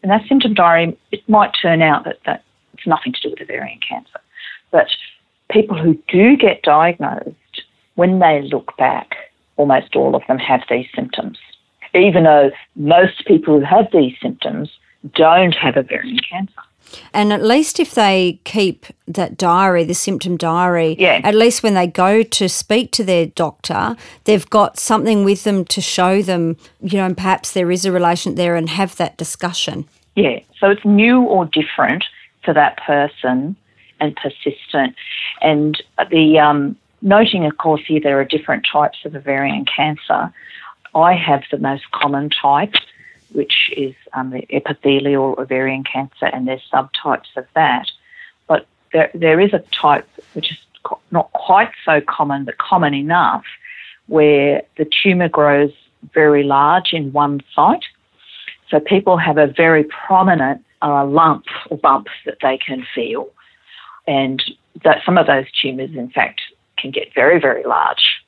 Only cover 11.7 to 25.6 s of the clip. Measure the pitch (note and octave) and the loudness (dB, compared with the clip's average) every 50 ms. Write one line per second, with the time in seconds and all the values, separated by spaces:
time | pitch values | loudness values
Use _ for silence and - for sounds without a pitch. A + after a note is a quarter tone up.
11.7 | _ _ - - _ F3+ F3+ G#3 E3+ F#3 E3 D#3+ D3+ D3 C#3+ C3+ C#3 - - _ | _ _ -20 -2 _ 4 4 4 4 6 6 6 6 6 6 4 2 -4 -20 _
12.7 | _ - D3 D3 E3 E3+ F#3 F#3+ - - - - G3 D#3 - - D3+ D3 C#3 D3 | _ -6 0 2 4 4 4 4 0 -8 2 2 2 2 4 4 2 2 4 4
13.7 | F3 G#3+ A3 - - F3 C#3+ B2+ B2 - - A#2+ - _ - - - D3 D3 D#3 | 2 2 2 4 2 2 2 2 -2 -6 -8 -8 -8 _ -8 -8 -6 -6 -8 -10
14.7 | - _ _ _ _ _ - D3 _ - D#3+ D#3+ E3+ F3+ F#3 F3+ D#3 - - C#3 | -12 _ _ _ _ _ -20 -10 _ 4 4 6 6 6 4 2 0 0 -2 -2
15.7 | B2 C#3 C3 B2 - - - - - B3+ - - E3+ F3+ G3 G3 _ - - _ | 0 -2 -2 -2 -6 -8 -8 -6 -2 -2 -2 -2 -4 -8 -10 -10 _ -20 -20 _
16.7 | _ _ _ _ - - - - - - G#3 G#3 G#3 G#3 - A3 A#3+ C#4+ D#4 D#4 | _ _ _ _ -20 -20 -20 -6 -2 0 2 2 0 0 2 2 2 2 2 0
17.7 | - - E4+ - - B3 G#3+ G3+ F#3+ F#3+ F#3 F3+ E3+ - _ - - A3 G3+ F#3 | -2 -4 -4 -2 0 2 2 4 4 2 0 0 -2 -6 _ -8 -2 -2 -2 -2
18.7 | D3 _ _ - - _ _ - E3 - F3+ - - - F#3+ F3 E3+ F3+ G3 F#3+ | -2 _ _ -20 -20 _ _ -10 -6 -6 -6 -6 -6 -2 0 2 2 4 4 2
19.7 | F3+ F3 E3+ D#3+ F3 - - - G3 - - F#3 F3+ D#3+ - E3 E3 F3 F3+ F3+ | 2 2 0 0 -2 -4 -4 -4 -6 -4 -4 -6 -6 -4 -4 -2 -2 0 0 0
20.7 | F3 E3+ E3 D#3+ D#3+ E3 F#3+ F3 D3 - - G#3 G#3 G#3+ A3+ A#3+ A#3 - - A3 | 0 0 0 0 0 0 0 2 2 2 0 2 2 4 4 4 2 0 -2 0
21.7 | G3+ F#3 F3+ F3 - - F3+ F#3+ G3+ A3 A3+ A3 - - G3+ F3+ - - - _ | 0 2 0 0 0 0 2 2 4 2 0 0 -2 -4 -2 -2 -4 -6 -4 _
22.7 | G#3+ A#3 B3 - - - A3 F#3 F#3 E3+ E3 - _ - E3+ D3+ - _ - - | -2 -2 -2 -2 -4 -6 -2 0 0 0 0 -2 _ -4 -4 -4 -4 _ -10 -6
23.7 | E3+ G2 F#2 - A#3 - - - - _ _ - G#3+ F#3+ - _ - G#3+ G#3 - | -4 -4 -2 -4 -6 -8 -14 -20 -20 _ _ 0 0 0 0 _ 2 2 2 2
24.7 | - - - - A#3 G#3+ - A3 A3 G#3 G3+ G3 G3+ F#3+ - A3 G3+ F#3+ | 0 -8 -2 0 0 0 2 2 2 2 2 2 0 0 0 -2 -2 -2